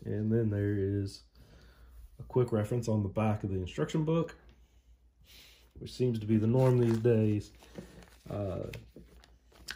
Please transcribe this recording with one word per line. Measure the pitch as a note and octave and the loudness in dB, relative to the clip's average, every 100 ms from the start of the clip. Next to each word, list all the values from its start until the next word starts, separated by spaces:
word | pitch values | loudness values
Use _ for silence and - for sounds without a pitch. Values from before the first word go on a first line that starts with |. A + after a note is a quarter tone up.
And | - G#2 G#2+ | -6 -2 2
then | A2+ A2+ | 2 2
there | G2+ G2+ G2+ | 0 0 0
is | G2 G2+ G2 - - - - - - - - - - - | 0 0 -2 -8 -20 -20 -20 -20 -20 -20 -20 -20 -20 -18
a | |
quick | - C3 B2 | -4 -2 0
reference | A2 G#2 B2 A2+ | 0 0 -2 0
on | G#2+ | 0
the | G2 | 0
back | A2 G#2+ G#2 | 0 0 0
of | G2+ | -4
the | F#2+ | -4
instruction | F2+ - D#3 E3 | -6 -4 -2 -2
book, | D#3 E3 D#3+ - - - _ _ _ - _ _ - - - - - - | 0 0 -2 -8 -20 -20 _ _ _ -20 _ _ -20 -20 -20 -20 -20 -14
which | B2 | -12
seems | - B2+ A2+ | -2 0 0
to | G#2 | 2
be | A2 | 4
the | A2 | 4
norm | B2+ C3 B2 | 4 6 4
these | A#2+ A2+ | 4 2
days. | A#2 A2+ G#2+ G#2 - - - - - - - - - | 4 4 4 2 -4 -14 -18 -18 -18 -20 -20 -20 -10
Uh, | - G3 - - A#2+ A2 - - - - - _ - - | -6 -4 -6 -8 -12 -16 -20 -20 -20 -20 -20 _ -20 -16